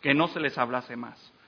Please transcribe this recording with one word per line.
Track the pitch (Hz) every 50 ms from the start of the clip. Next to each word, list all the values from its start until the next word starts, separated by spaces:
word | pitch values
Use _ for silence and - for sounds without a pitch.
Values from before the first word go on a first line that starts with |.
que | - 143 139
no | 151 165 170
se | - 170
les | 151 135 - 139
hablase | 123 120 127 123 123 - 120
más, | 120 120 117 - - - - _ _ _